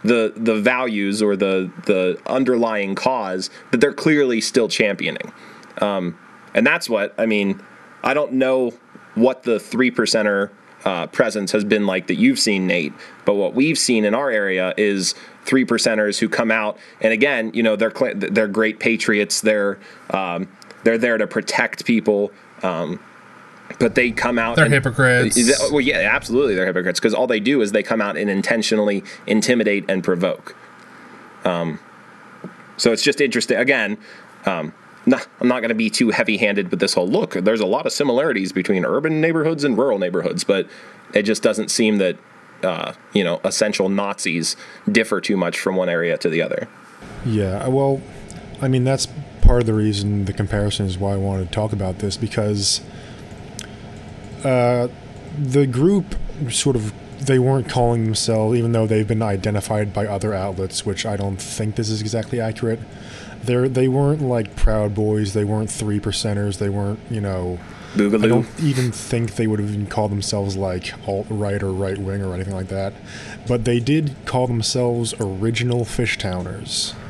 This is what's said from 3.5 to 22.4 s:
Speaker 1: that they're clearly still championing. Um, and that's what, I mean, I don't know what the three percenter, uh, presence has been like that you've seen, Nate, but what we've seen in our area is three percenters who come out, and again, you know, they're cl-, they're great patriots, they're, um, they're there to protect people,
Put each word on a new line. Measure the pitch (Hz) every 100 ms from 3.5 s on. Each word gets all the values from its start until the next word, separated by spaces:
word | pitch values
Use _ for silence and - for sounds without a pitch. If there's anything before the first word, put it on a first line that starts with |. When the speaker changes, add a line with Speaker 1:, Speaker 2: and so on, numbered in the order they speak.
| - -
Speaker 1:
that | 120
they're | 143
clearly | - 160 151 135 117
still | - 127 110
championing. | - 107 95 82 73 - - - - - -
Um, | 104 98 90 82 - - -
and | - 123
that's | 165 120
what, | 110 101 -
I | 113
mean, | 104 98 95 - - - -
I | 120
don't | 143 147
know | 131 131 131 123 - _ - -
what | 107 123 127
the | 123 107
three | - 117 127
percenter, | 120 110 117 104 101 101 - - -
uh, | 98 90 78
presence | - 82 107 95
has | 110
been | 104 107 101
like | 92 90
that | 85
you've | 120 123
seen, | 110 98 92
Nate, | 87 73 - - -
but | -
what | 101 95
we've | 104 151 160
seen | - 117
in | 104 113
our | 139
area | 110 98 92 92 -
is | 104 98 90 - - -
three | - 131
percenters | 123 113 123 107 104 101
who | 110
come | - 113
out, | 113 107 - - -
and | 110
again, | 110 139 127 113
you | 120
know, | 113 104
they're | 113
cl-, | - 127 104
they're | 98 104 107
great | 101 110 107
patriots, | 120 113 - 104 104 -
they're, | 107 107 101 98 - - -
um, | 95 92 87 92 - - -
they're | 113 113
there | 120 110
to | 101
protect | 113 98 - 120 -
people, | - 113 107 104 101 -